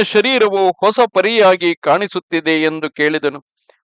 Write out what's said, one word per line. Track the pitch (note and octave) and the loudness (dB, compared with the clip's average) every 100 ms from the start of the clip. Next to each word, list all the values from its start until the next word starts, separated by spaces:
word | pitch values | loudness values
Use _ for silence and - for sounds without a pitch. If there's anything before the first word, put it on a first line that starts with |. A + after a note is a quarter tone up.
ಶರೀರವು | G#3+ G#3+ A#3+ C4 G#3+ G3 F#3 | 0 0 0 2 0 2 0
ಹೊಸ | E3+ G3+ G#3+ A#3 | 0 0 2 0
ಪರಿಯಾಗಿ | F#3+ G#3 A#3 F#3+ F#3 E3+ E3 | 0 0 2 2 2 -2 -2
ಕಾಣಿಸುತ್ತಿದೆ" | D3+ E3 G3+ F#3 - E3 D#3 | 0 0 -2 -8 -6 -4 -2
ಎಂದು | D#3+ D#3 D#3 D#3 | 0 -2 -4 -8
ಕೇಳಿದನು. | - D3+ D3+ D3 C#3 - _ _ _ | -4 -2 -2 -4 -6 -12 _ _ _